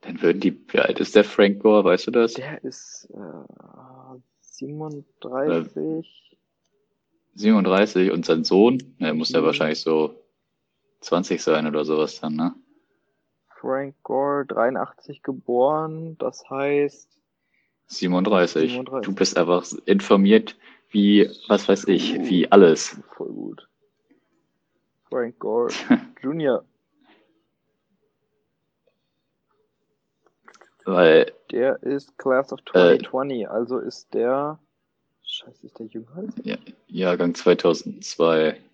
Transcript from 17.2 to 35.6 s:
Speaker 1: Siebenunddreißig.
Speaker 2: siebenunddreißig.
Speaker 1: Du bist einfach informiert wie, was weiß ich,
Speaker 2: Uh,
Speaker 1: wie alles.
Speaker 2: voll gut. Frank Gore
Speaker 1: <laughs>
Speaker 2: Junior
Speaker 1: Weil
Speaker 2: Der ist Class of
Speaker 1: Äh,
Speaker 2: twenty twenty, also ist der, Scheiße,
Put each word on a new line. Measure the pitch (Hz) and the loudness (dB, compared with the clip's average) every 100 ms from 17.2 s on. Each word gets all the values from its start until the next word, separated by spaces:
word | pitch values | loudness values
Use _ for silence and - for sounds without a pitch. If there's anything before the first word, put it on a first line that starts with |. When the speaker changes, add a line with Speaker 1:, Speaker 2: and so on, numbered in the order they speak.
| _ _ _ _ _ _ _ | _ _ _ _ _ _ _
Speaker 1:
Siebenunddreißig. | - 92 90 98 98 87 80 80 | -8 -2 0 2 2 2 0 -2
Speaker 2:
siebenunddreißig. | 123 127 131 101 | -2 -8 -8 -8
Speaker 1:
Du | 98 | -2
bist | 95 - | -2 0
einfach | 85 90 87 - - | 0 0 -2 -12 0
informiert | 101 - 101 98 110 - - - _ _ | 0 2 4 6 4 4 -16 -20 _ _
wie, | 104 101 104 101 - - | 2 4 6 4 0 0
was | 101 - | 0 2
weiß | 98 - | 0 2
ich, | 90 - - | 0 0 -4
Speaker 2:
Uh, | - | 0
Speaker 1:
wie | 90 80 | 0 4
alles. | 101 90 78 - - - - | 8 8 6 -2 -12 -20 -14
Speaker 2:
voll | - | -14
gut. | 50 50 - _ _ _ _ _ _ _ _ _ _ _ _ _ _ _ | -12 -14 -14 _ _ _ _ _ _ _ _ _ _ _ _ _ _ _
Frank | 131 117 120 | -8 -8 -8
Gore | 107 110 120 | -6 -4 -4
Speaker 1:
<laughs> | - - 131 - - | -6 0 0 0 -12
Speaker 2:
Junior | 131 160 147 117 - _ _ _ _ _ _ _ _ _ _ _ _ _ _ _ _ _ _ _ _ _ _ _ _ _ _ _ _ 415 440 _ _ _ _ _ _ _ - _ _ _ - | -8 -4 -2 -2 -6 _ _ _ _ _ _ _ _ _ _ _ _ _ _ _ _ _ _ _ _ _ _ _ _ _ _ _ _ _ _ _ _ _ _ _ _ _ -20 _ _ _ -4
Speaker 1:
Weil | 92 85 78 - - _ | 4 6 6 4 -4 _
Speaker 2:
Der | - 127 - | -2 -2 -2
ist | 123 139 139 _ | -4 -6 -8 _
Class | 135 131 139 | -2 -2 -2
of | - - | -10 -2
Speaker 1:
Äh, | 92 87 85 | 4 6 4
Speaker 2:
twenty | - | 0
twenty, | 127 143 127 101 | -6 -6 -6 -6
also | 110 120 127 | -4 -4 -4
ist | - - _ | -6 -12 _
der, | 107 117 135 147 156 _ _ _ _ _ _ | -4 -2 -2 -4 -10 _ _ _ _ _ _
Scheiße, | - - - 120 | -14 -14 -16 _